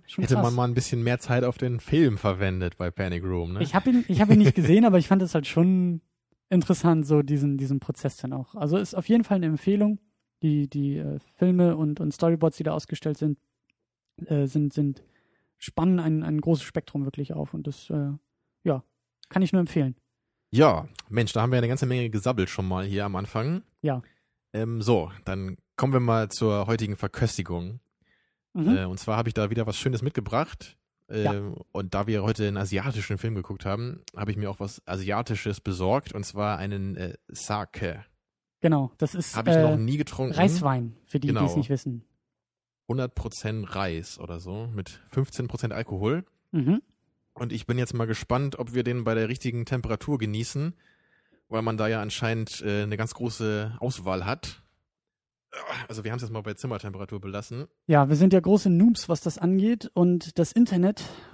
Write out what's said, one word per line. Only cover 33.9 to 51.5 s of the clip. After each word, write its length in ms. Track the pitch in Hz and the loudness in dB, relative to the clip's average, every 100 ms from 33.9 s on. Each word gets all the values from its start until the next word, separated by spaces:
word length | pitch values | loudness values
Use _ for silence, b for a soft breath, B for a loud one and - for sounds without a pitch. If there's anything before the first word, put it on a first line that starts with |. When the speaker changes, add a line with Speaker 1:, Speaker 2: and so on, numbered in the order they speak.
| - - | -12 -16
Speaker 2:
habe 160 | - 104 | -8 -6
ich 60 | 104 | -4
mir 140 | 101 | -6
auch 100 | 98 | -6
was 200 | 101 - - | -10 -10 -8
Asiatisches 760 | 95 95 104 117 107 110 101 | -6 -2 -2 -2 -4 -4 -6
besorgt, 520 | - 90 92 135 - | -4 -2 0 0 -2
und 120 | 104 | -10
zwar 340 | 92 101 104 90 | -8 -4 -4 -4
einen, 380 | 98 98 98 90 | -6 -6 -6 -8
äh, 180 | 90 - - | -10 -12 -16
Sake. 760 | - - 104 98 - 95 80 - _ _ _ _ _ | -12 -6 -6 -6 -8 -8 -8 -14 _ _ _ _ _
Speaker 1:
Genau, 320 | 165 147 131 - | 2 2 0 -2
das 180 | 156 180 | -4 -4
ist, 200 | - 110 | -6 -2
Speaker 2:
Hab 100 | 113 | 4
ich 60 | 165 | 6
Speaker 1:
äh, 60 | |
Speaker 2:
noch 140 | 156 131 | 6 4
nie 220 | 113 147 | 0 -2
getrunken. 360 | - - 131 156 | -4 -4 -2 2
Speaker 1:
Reiswein, 600 | 185 175 143 127 117 - | 2 4 2 0 -2 -10
für 140 | _ 143 | _ -2
die, 80 | 143 | 0
die 60 | |
es 60 | 110 | 2
Speaker 2:
Genau. 160 | 90 147 | 2 2
Speaker 1:
nicht 120 | 127 | 0
wissen. 360 | 135 135 120 - _ _ _ _ _ _ _ - | -2 -4 -10 -12 _ _ _ _ _ _ _ -6
Speaker 2:
Hundert 260 | 131 123 | -4 -4
Prozent 600 | - 113 - 107 110 92 | -6 -8 -6 -6 -6 -6
Reis 440 | 95 95 82 - - | -4 -4 -4 -8 -12
oder 200 | 85 85 | -12 -12
so 280 | 90 101 117 | -10 -10 -8
mit 300 | 104 90 - _ | -8 -10 -14 _
fünfzehn 380 | 135 135 - 120 | -2 -2 -4 -6
Prozent 240 | 120 113 | -4 -4
Alkohol. 500 | 104 113 95 107 165 - _ _ | -4 -6 -2 0 -2 -4 _ _
Speaker 1:
Mhm. 280 | 165 131 220 - _ _ _ _ | -2 2 0 -2 _ _ _ _
Speaker 2:
Und 180 | - 120 | -10 -8
ich 140 | 117 - | -6 -4
bin 100 | 120 | -2
jetzt 160 | 123 | -2
mal 140 | 120 113 | -2 -2
gespannt, 520 | 110 - 123 143 131 | -4 0 0 0 -4
ob 140 | 117 | -4
wir 120 | 123 | -2
den 200 | 120 123 | 0 0
bei 100 | 113 | 0
der 140 | 113 110 | 0 0
richtigen 380 | 127 127 117 113 | -2 -4 -4 -4
Temperatur 500 | 127 113 110 - 139 | -4 -2 -4 -2 -2
genießen, 560 | 107 107 117 135 160 - _ _ _ _ _ _ - | -2 -4 -4 -4 -6 -8 _ _ _ _ _ _ -8